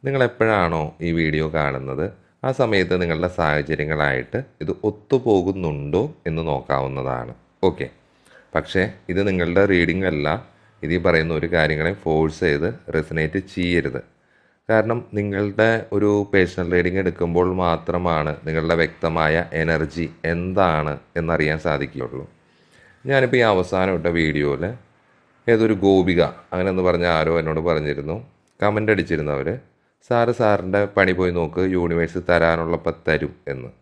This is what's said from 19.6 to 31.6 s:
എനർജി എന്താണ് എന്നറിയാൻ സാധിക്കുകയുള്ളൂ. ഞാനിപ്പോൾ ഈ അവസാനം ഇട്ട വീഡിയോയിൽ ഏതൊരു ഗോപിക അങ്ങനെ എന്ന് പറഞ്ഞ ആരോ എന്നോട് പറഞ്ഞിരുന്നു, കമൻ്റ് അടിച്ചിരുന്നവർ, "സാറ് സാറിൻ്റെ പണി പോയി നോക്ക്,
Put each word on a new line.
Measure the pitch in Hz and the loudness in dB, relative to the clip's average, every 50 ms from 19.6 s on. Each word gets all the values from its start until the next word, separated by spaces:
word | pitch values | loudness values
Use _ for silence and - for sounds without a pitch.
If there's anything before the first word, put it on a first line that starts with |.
| 80 | 0
എനർജി | 80 82 78 78 76 - 85 82 76 - - _ 80 85 | 0 0 0 -2 -4 -4 -6 -6 -6 -8 -8 _ -4 -4
എന്താണ് | 85 87 92 95 98 95 90 80 76 76 76 73 69 - _ _ 87 | -2 -4 -4 0 2 2 2 2 0 -2 -2 -6 -8 -12 _ _ -6
എന്നറിയാൻ | 82 80 82 78 78 76 76 80 - 87 | -2 -2 0 0 2 0 0 -2 -2 -2
സാധിക്കുകയുള്ളൂ. | 76 71 69 65 - 67 64 60 62 65 69 - _ _ _ _ _ _ _ _ _ _ - - _ _ _ 131 | -2 -2 -4 -6 -8 -10 -10 -8 -10 -12 -14 -14 _ _ _ _ _ _ _ _ _ _ -20 -20 _ _ _ 0
ഞാനിപ്പോൾ | 139 135 131 123 123 127 117 | 2 2 2 4 4 4 4
ഈ | 110 101 | 4 4
അവസാനം | 92 90 85 - 92 92 95 92 85 | 2 2 0 0 0 2 2 0 0
ഇട്ട | 78 87 85 85 80 | 0 0 0 2 0
വീഡിയോയിൽ | 78 76 73 73 71 69 67 80 95 120 123 - _ _ _ _ _ _ _ _ _ _ _ _ - 117 | 2 0 0 0 0 -2 -2 -4 -6 -6 -8 -16 _ _ _ _ _ _ _ _ _ _ _ _ 2 4
ഏതൊരു | 110 113 110 110 95 92 | 4 4 2 2 4 6
ഗോപിക | 98 98 95 90 90 90 85 82 - - - - _ - | 6 6 6 6 4 4 2 2 0 0 -10 -14 _ -4
അങ്ങനെ | 90 92 95 92 | -2 -2 -2 0
എന്ന് | 92 92 | 0 0
പറഞ്ഞ | 90 85 85 87 87 85 80 | 2 2 2 2 2 2 2
ആരോ | 78 80 82 85 | 2 2 2 0
എന്നോട് | 80 80 78 80 80 | 0 0 -2 -2 0
പറഞ്ഞിരുന്നു, | 87 82 78 76 73 71 69 71 73 82 110 123 - _ _ _ _ _ _ - | 0 0 0 0 -2 -4 -4 -4 -6 -8 -8 -8 -14 _ _ _ _ _ _ -2
കമൻ്റ് | 104 104 107 107 107 107 | 0 0 0 2 2 0
അടിച്ചിരുന്നവർ, | 98 87 95 85 78 76 73 73 69 69 76 104 131 - _ _ _ _ _ _ _ _ _ | 0 0 -2 -2 -2 -2 -2 -4 -2 -2 -4 -6 -6 -10 _ _ _ _ _ _ _ _ _
"സാറ് | 123 120 117 117 120 - | 0 0 2 0 0 0
സാറിൻ്റെ | 120 107 104 98 90 92 92 101 104 98 - | 2 2 2 2 0 0 0 0 0 0 4
പണി | - 98 92 92 87 | 4 4 4 4 2
പോയി | 92 90 87 | 2 0 2
നോക്ക്, | 87 82 76 80 87 | 0 -2 -2 -2 -2